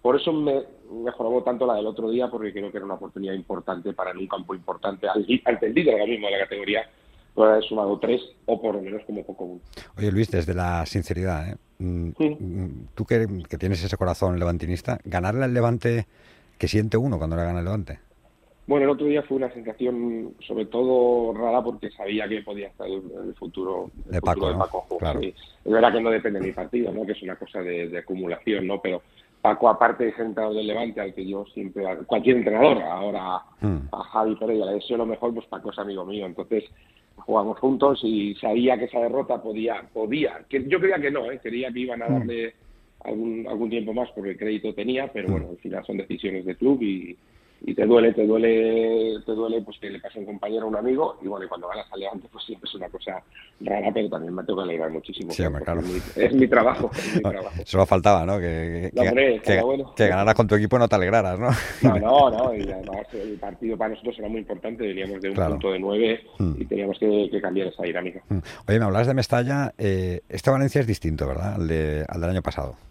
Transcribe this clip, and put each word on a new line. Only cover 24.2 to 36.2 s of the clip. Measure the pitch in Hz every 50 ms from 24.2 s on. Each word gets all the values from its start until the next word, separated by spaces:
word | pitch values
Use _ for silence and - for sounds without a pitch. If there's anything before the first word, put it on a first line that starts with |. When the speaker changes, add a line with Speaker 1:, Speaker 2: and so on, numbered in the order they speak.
Speaker 1:
futuro | 80 - 87
Speaker 2:
Paco, | 98 95 92
Speaker 1:
de | 90
Speaker 2:
¿no? | 85
Speaker 1:
Paco, | 95 95 - 92 - - 92 85
Speaker 2:
Claro. | - 82 71 67
Speaker 1:
sí. | - 92 - - - - - _ _
Es | - 107
verdad | 113 113 117 113
que | 117
no | 113 113
depende | 113 110 - 113 101 95
de | 95
mi | 95 92
partido, | - 92 - - 120 120 - 92
¿no? | 104 110
Que | 95 104
es | - -
una | 92 92
cosa | - - - - 98
de, | 90 90 87 87 85 82
de | 87 87
acumulación, | - - 95 92 92 87 85 - - - 107 98 92
¿no? | 92 98 98
Pero | - 92 90 87 _ _ _ _ _ _ _ _ _
Paco, | 110 107 - 117 117
aparte | 107 - 120 117 113 - 123
de | 113 104
ser | - 113
entrenador | 113 104 110 110 107 107
del | 107 107 104
Levante, | 104 110 117 117 110 113 101
al | 95 92
que | - 95
yo | 92 98 98 101 - _
siempre, | 104 101 95 90 101 98
a | 92 92
cualquier | 80 - - 120 107 - 123 127 123
entrenador, | 110 110 104 110 123 123 120 107
ahora | 85 78 85 92 98 104 101 98 92 92 90 90 - - - _
Speaker 2:
Hmm. | - 107 92 78 69 71 -
Speaker 1:
a | - -
Javi | - - 110 110 110 107
Pérez, | - 113 110 113 110
ya | 101
le | 95 104
deseo | 104 - - 120
lo | 117 117
mejor, | 113 113 - - 120 117
pues | 113 -
Paco | _ - - - 110
es | - -
amigo | 101 101 98 95 90
mío. | 92 101 104